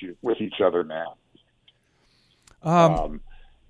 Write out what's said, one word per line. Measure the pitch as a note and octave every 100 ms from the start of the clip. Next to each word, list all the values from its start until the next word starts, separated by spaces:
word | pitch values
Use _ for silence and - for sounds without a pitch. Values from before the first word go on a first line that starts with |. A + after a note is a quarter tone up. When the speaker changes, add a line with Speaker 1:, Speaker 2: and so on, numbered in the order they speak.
Speaker 1:
you, | F#2 F2
with | B2 A2+
each | G#2+ -
other | F#2 F2
now. | D#2 D#2+ E2 - _ _ _ _ _ _ _ _ _ _ _ _ - -
Speaker 2:
Um, | D#3 E3+ E3
Speaker 1:
Um, | E2 D2+ D2+ - - - _